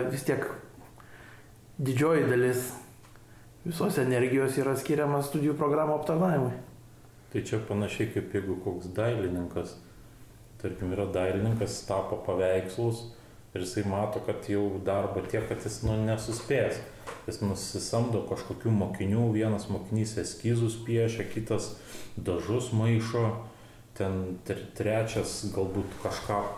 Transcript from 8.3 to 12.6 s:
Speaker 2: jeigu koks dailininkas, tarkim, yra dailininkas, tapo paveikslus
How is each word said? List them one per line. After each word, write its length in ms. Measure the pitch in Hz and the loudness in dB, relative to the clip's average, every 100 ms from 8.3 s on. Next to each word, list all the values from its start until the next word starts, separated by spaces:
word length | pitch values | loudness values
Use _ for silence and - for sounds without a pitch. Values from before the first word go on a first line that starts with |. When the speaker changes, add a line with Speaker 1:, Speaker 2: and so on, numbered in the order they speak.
Speaker 2:
jeigu 220 | 101 95 90 | -2 -2 -2
koks 340 | 101 87 90 | -4 -4 -4
dailininkas, 840 | 92 113 113 92 90 87 - - - - - - - - - - - | -2 0 0 0 -2 -2 -4 -6 -8 -18 -20 -20 -20 -20 -20 -20 -8
tarkim, 380 | 92 - 90 | -6 -4 -2
yra 120 | 92 95 | 0 0
dailininkas, 760 | 92 92 95 110 113 98 - | 0 2 2 2 2 0 -4
tapo 340 | - 95 - - | -2 -2 0 -2
paveikslus 880 | - 92 92 92 | -2 2 4 4